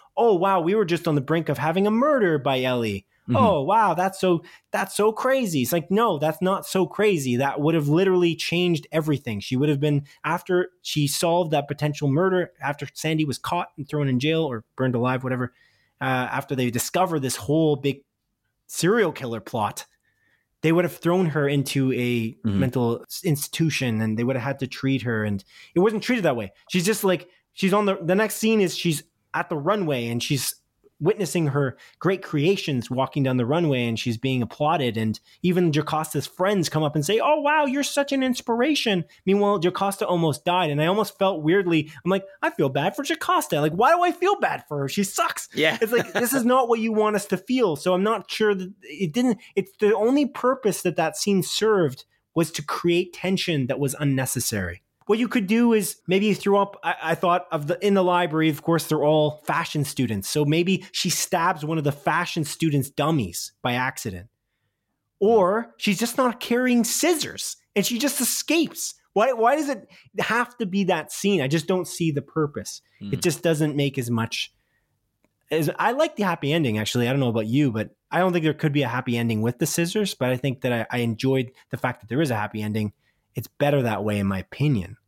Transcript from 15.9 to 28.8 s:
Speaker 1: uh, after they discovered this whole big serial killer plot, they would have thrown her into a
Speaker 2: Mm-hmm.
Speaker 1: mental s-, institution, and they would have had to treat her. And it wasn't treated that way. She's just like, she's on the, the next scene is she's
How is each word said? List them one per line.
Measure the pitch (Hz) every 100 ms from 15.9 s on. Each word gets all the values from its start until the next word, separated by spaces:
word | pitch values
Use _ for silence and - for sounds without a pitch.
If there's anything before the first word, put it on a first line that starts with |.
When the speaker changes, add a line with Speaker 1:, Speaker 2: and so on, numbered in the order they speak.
| _
Speaker 1:
uh, |
after | 131 127 123 131 -
they | 131 123
discovered | 120 - 175 180 156
this | 127
whole | - - 156 156
big | 147 139 139 _ _ _ _ _ _ _
serial | - 170 233 180
killer | - 127 113
plot, | - 120 104 - - _ _ _ _ _ _ _
they | 156
would | 165
have | 175 -
thrown | 170 180 170
her | 151 139
into | 143 135 139 131
a | 120 123 120 113 -
Speaker 2:
Mm-hmm. | 110 98
Speaker 1:
mental | 127 127 120 117 -
s-, | -
institution, | 180 143 - - 160 - 127 110
and | 110 110
they |
would | 120 131
have |
had | 135 135
to | 127
treat | - 135 135
her. | 117 110
And | 107 101 - - -
it | 170
wasn't | 214 214
treated | - 247
that | 160 117
way. | 98 - -
She's | 185 175
just | 214
like, | 196 175 - _ _
she's | - 196
on | 202
the, | 202 190
the | 165
next | 190 214 -
scene | 220 220
is | 180
she's | -